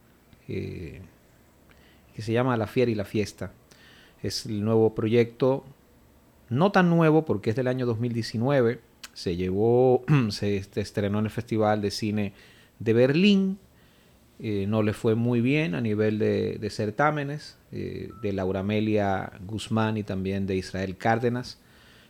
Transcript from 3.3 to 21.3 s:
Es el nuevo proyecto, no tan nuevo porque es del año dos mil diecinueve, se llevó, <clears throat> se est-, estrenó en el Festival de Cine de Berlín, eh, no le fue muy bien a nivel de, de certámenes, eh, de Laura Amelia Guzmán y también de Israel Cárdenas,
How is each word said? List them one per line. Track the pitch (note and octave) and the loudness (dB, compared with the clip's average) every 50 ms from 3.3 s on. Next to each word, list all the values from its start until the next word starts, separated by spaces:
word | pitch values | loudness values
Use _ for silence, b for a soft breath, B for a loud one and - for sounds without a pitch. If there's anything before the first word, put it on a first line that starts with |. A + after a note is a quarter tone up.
| - - F#2+ F2+ - _ _ _ B B B B B B B B B B - | -4 -10 -12 -12 -12 _ _ _ B B B B B B B B B B -8
Es | G2 - - - | -6 -6 -6 -6
el | A#2 A2 G#2 G2+ | -6 -4 -2 0
nuevo | A2 A2+ A2+ A2 A2 - | 2 4 4 4 4 2
proyecto, | - A2+ A2 A2+ A#2+ A#2 A#2 A#2+ - C#3 B2+ C3+ C#3 - - - _ _ _ _ _ _ _ _ _ _ _ _ _ _ - | 0 -2 2 4 4 2 2 0 -2 0 0 0 0 -4 -12 -20 _ _ _ _ _ _ _ _ _ _ _ _ _ _ -4
no | A2+ B2+ E3+ G3+ | 0 2 2 4
tan | G3+ G3 F3+ F3 | 4 4 4 6
nuevo | E3+ E3+ E3 D#3 D3+ D#3+ D#3 | 6 6 6 6 6 4 4
porque | - G#2+ G2+ - A#2 | 2 -2 -2 0 -2
es | G#2+ | -2
del | C3 B2+ | 0 0
año | B2+ B2+ B2+ B2+ | -2 -2 -2 -2
dos | A#2+ A2+ G#2+ | -2 -2 -2
mil | A#2+ B2 A#2 | -2 -4 -2
diecinueve, | A#2 A2+ - - A2 A#2 C3 C#3+ C#3 A#2+ A2+ B2 B2 - _ _ _ - - - | -4 -6 -4 -4 -2 0 2 2 4 4 2 0 -2 -8 _ _ _ -20 -20 -14
se | - - G2 F2 | -8 -4 -4 -2
llevó, | F2 F#2 F#2 F#2 G2 G#2+ A#2 A#2+ B2 B2+ C3 B2 B2+ - - D3+ | -2 -2 -2 0 2 2 4 4 6 6 6 4 4 2 2 2
<clears throat> | C#3+ B2 G#2+ | 2 2 0
se | F#2+ - - G2+ G2+ G2 | -2 -2 -2 -2 -2 -2
est-, | G2 - - | -4 -6 -6
estrenó | - G2+ - - - G2+ G2+ G2+ G#2+ | -6 -6 -4 -4 -2 -2 0 0 0
en | A2 | -2
el | G#2+ | -2
Festival | - - A2+ - A#2 A2 G#2+ G#2+ G#2+ G#2+ | -4 -6 -6 -4 0 0 2 2 2 2
de | G2+ G2+ | 0 -4
Cine | - - - G#2+ G#2 G#2 G#2 G2 - B B B B B B B B - | -4 -4 -4 -2 -2 -2 -4 -4 -6 B B B B B B B B -6
de | G#2 A#2 A2 | -2 0 4
Berlín, | A#2 B2+ C3 C#3+ D#3+ F#3 G#3 G3+ G3 G3 F#3+ F#3+ - _ _ _ b b b b b b b b b _ _ _ - | 4 4 4 4 4 4 4 4 4 2 0 -4 -6 _ _ _ b b b b b b b b b _ _ _ -12
eh, | - A2+ G#2 G2 G2 G2+ | -8 -6 -4 -2 -2 0
no | G#2+ A2 G#2+ | 0 0 0
le | G#2+ G2+ | 0 0
fue | - - A#2 A2 | 0 0 0 2
muy | A#2 A#2 A#2+ B2 A#2+ | 2 2 2 2 2
bien | A#2 B2+ C#3 D3+ D#3 E3+ F3 | 2 2 2 2 0 -2 -2
a | C#3+ | -2
nivel | A#2+ A2 G#2 G#2 G#2+ G#2+ G#2+ G#2 | -2 -2 0 2 2 2 2 2
de, | A2 G#2+ G#2 G2+ G2+ G2 F#2+ - | 0 0 2 0 0 -2 -4 -6
de | G#2+ G#2 | -6 -8
certámenes, | - - A2 G#2 G#2 - C#3+ D3+ D3+ D3 C#3+ C#3 D3 D3+ - - - _ _ - - | -4 -4 -4 -4 0 0 0 0 0 -2 -4 -6 -8 -10 -12 -16 -20 _ _ -14 -12
eh, | G2+ F#2+ F#2 F#2 F#2 F#2 F#2+ F#2+ - | -10 -8 -8 -8 -10 -12 -12 -12 -8
de | - G#2 G2+ | -6 -4 -2
Laura | F#2+ F#2+ F#2 F#2+ G2 | -2 -2 -2 -2 -2
Amelia | F#2+ G2+ G#2+ G#2+ G#2+ G#2+ G#2+ G#2 G2+ G2 F#2+ F#2+ - - - - F2+ | -2 0 0 0 0 0 0 2 2 0 0 -2 -4 -6 -10 -14 -12
Guzmán | F#2 A2 G#2 - - A2+ A2 A2 A2 A2 | -10 -8 -8 -6 -2 -2 0 0 0 -2
y | A2 G2+ | -2 -4
también | - G2+ F#2+ F#2 F#2+ G2 G2 G2 | -4 -6 -4 -4 -2 -2 -2 -2
de | F#2+ G2 | -2 -2
Israel | F#2+ F#2 - - F#2 F#2+ F#2+ F#2 - | -2 -4 -4 -6 -6 -6 -6 -6 -2
Cárdenas, | - A#2 A2+ A2+ B2 A#2+ | 0 2 2 2 2 0